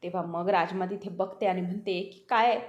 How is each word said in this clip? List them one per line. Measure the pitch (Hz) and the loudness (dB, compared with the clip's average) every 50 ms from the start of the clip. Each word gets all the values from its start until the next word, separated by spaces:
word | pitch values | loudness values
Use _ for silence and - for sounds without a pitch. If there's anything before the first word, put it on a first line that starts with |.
| - | -8
तेव्हा | 175 175 185 170 | -4 -4 -4 -4
मग | 170 170 170 175 185 | -2 -4 -4 0 2
राजमा | 202 180 165 175 180 190 185 | 4 4 4 2 0 -4 -2
तिथे | 180 196 202 - 196 | -2 -4 -6 -8 -8
बघते | 180 175 190 190 - - - | -2 -2 -4 -4 -2 -2 0
आणि | 196 180 185 | 0 2 2
म्हणते | 180 175 180 208 214 - 190 175 196 | -2 -2 -4 -4 -2 -2 -2 -2 -4
की, | 185 - - - _ | -6 -10 -18 -6 _
"काय?" | 254 226 226 240 233 - - | 2 4 6 4 4 2 -2